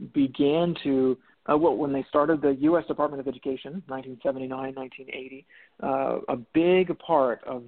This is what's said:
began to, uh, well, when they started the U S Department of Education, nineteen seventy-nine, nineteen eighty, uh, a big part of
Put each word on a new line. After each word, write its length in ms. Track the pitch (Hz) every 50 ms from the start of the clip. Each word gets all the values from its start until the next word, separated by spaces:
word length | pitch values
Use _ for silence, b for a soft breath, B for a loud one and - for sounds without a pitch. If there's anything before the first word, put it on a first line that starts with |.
| - - -
began 640 | 147 139 131 127 - 143 139 147 165 175 175 165 - -
to, 340 | 147 135 135 131 131 127 - b b b b - -
uh, 60 | 143 151
well, 180 | 160 165 131
when 160 | 101 156 143
they 140 | 139 135 131 -
started 320 | - 147 147 151 165 147
the 140 | 139 143 139 131
U 180 | 139 156 170 170
S 80 | 151 -
Department 340 | 147 - 147 147 147 139
of 60 | 127 135
Education, 540 | 127 127 - 139 135 127 - 135 151 196 160 -
nineteen 300 | 131 135 127 131 127 120
seventy-nine, 520 | - 139 131 131 131 131 131 131 135 135 135
nineteen 320 | 135 131 131 - - 135 131
eighty, 360 | 135 143 131 135 135 135 - b b b b b b -
uh, 380 | - 139 135 135 135 127 120 - - -
a 80 | 131 123 113 _ -
big 440 | 160 165 175 180 185 185 175 170 -
part 440 | - - 170 147 131 127 113 - - -
of 160 | 131 123 120